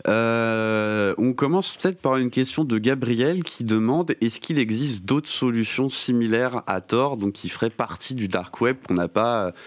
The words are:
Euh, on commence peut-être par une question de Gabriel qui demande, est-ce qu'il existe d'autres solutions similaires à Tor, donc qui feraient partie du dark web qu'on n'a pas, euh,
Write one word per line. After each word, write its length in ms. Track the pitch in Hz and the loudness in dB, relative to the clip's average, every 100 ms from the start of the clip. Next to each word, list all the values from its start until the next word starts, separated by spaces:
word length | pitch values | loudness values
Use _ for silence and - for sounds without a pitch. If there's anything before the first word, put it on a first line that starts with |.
| - | 0
Euh, 1080 | 110 113 117 113 113 110 110 107 107 98 - | 2 2 2 2 0 0 0 0 2 0 2
on 160 | 123 | 0
commence 420 | 123 139 180 190 - | 0 0 0 -2 -2
peut-être 240 | 190 180 | -2 0
par 160 | 139 131 | 0 2
une 140 | 123 | 0
question 340 | 131 131 - | 0 -2 0
de 140 | 151 110 | 0 2
Gabriel 640 | 113 135 120 117 135 180 | 2 0 0 2 2 0
qui 180 | 160 - | -4 -4
demande, 540 | 117 110 113 151 170 - | 0 2 2 2 0 0
est-ce 200 | 117 - | -2 -2
qu'il 180 | - 151 | -4 -2
existe 460 | 113 110 143 107 | 0 0 -2 -2
d'autres 260 | 98 139 147 | 0 0 0
solutions 580 | - 127 117 110 - 135 | -2 0 2 0 0 -2
similaires 760 | - - 120 117 113 127 123 - | -2 0 0 2 2 2 -2 -4
à 140 | 95 | -4
Tor, 380 | - 113 139 123 | 0 2 2 0
donc 160 | 101 | -2
qui 140 | - 95 | -4 -8
feraient 220 | - 113 | -2 -4
partie 460 | - 117 - - 127 | -2 -6 -4 -6 -4
du 100 | 101 | -2
dark 340 | 92 87 - | -2 -4 0
web 160 | 120 131 - | 0 0 -2
qu'on 60 | |
n'a 120 | 90 85 | 0 0
pas, 400 | 104 117 117 92 | 2 2 2 -2
euh, 60 | - | -6